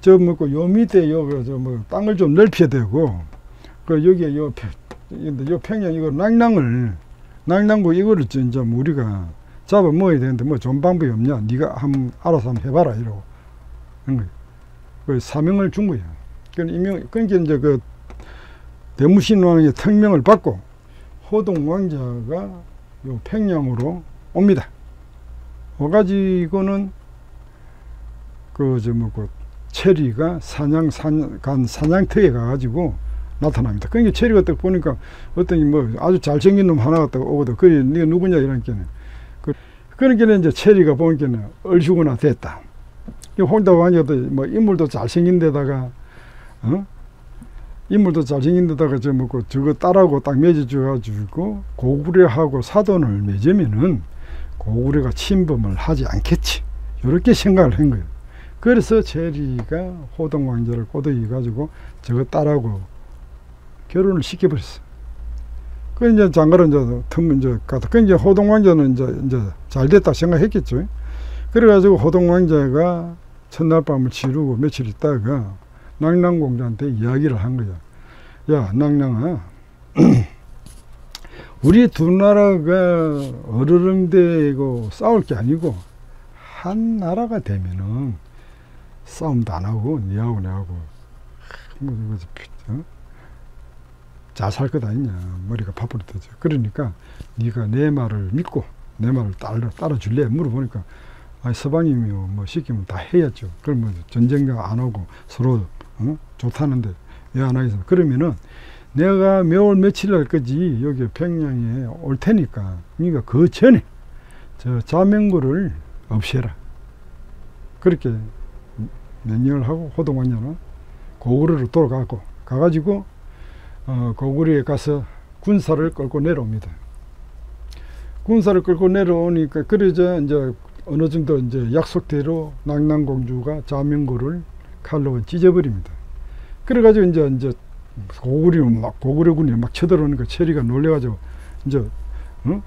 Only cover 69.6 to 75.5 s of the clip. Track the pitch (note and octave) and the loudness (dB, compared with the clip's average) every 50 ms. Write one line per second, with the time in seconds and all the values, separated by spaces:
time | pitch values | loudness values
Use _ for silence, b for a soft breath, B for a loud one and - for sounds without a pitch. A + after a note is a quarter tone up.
69.6 | - - - C3+ C3 C#3+ E3+ G3+ - - C#3+ - D#3+ E3 F3+ C#3 D3 A3 - G#3 | -14 -8 -2 0 2 6 6 6 6 6 0 2 2 2 4 4 2 2 2 -2
70.6 | - - B2 B2+ F3+ G#3 - B B B B B B B B B B B - A3+ | -2 -2 -4 -4 -4 -4 -8 B B B B B B B B B B B 2 6
71.6 | A3+ A3+ G#3 G3 F#3 G3+ F#3+ C#3+ G#2+ D3+ D#3+ F#3 F3+ F3 F3 F3+ F#3 E3 D#3+ D3+ | 6 8 8 8 8 6 6 6 4 2 2 4 4 4 4 4 4 4 4 2
72.6 | C#3 C3+ B2+ D3 E3 F3 F3 E3+ E3+ F3 E3+ E3+ - - - - - - - - | 2 2 2 2 2 0 0 -4 -6 -10 -12 -16 -20 -20 -20 -20 -20 -20 -6 -2
73.6 | E3 D#3+ D#3+ E3 D3+ - D3+ C3+ C3 B2+ - - - C3+ C3 D3+ D#3 C#3 B2+ A2 | 0 2 2 2 2 2 0 0 0 -2 -2 -4 -4 -2 -2 0 -2 -2 0 0
74.6 | C#3 D3+ - - B2+ A2 G2+ - - D3+ D3 B2+ G2+ A2 C#3+ C#3 A2+ G2 | -2 -2 -2 -4 -6 -8 -6 -4 -2 -2 -2 0 -2 -2 -2 -2 -4 -6